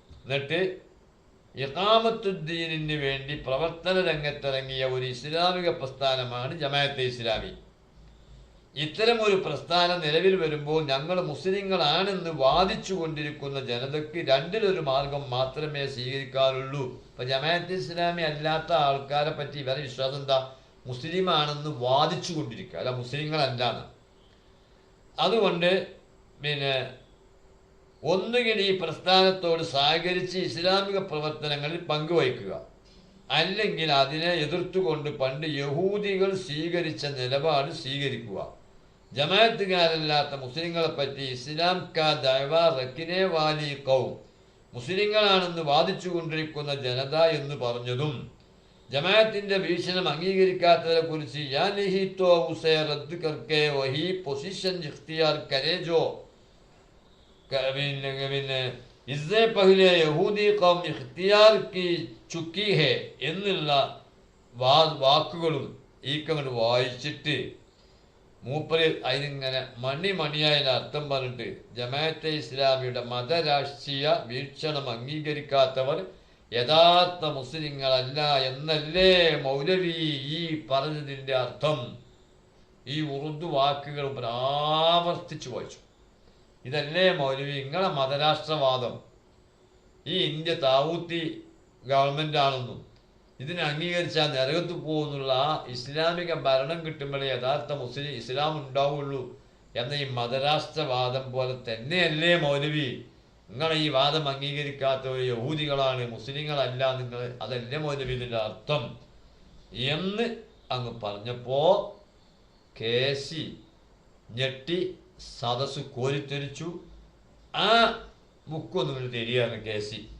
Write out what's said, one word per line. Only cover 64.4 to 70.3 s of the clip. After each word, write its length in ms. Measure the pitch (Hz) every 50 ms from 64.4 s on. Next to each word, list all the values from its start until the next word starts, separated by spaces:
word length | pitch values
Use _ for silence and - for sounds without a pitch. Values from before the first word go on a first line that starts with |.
| _ _ -
വാ-, 400 | 120 127 127 139 156 160 156 147 135 135
വാക്കുകളും 640 | 135 143 156 151 - - 170 170 165 151 135 - - - - - _ _ _ -
ഈക്കങ്ങോട്ട് 500 | 131 143 151 151 - 160 147 139 131 127 120
വായിച്ചിട്ട് 760 | 113 117 123 127 131 131 - - - 151 151 - - 151 143 113 92 - - - - _ _ _ _ _ - _ _ _ _ _ _ - _ _ -
മൂപ്പര് 440 | 113 135 156 156 156 160 165 165 160 131 - -
അതിനിങ്ങനെ 540 | 123 131 139 143 147 139 139 135 131 131 131 117 - - 117
മണി 320 | 120 131 139 151 175 196 196
മണിയായ 440 | 180 156 147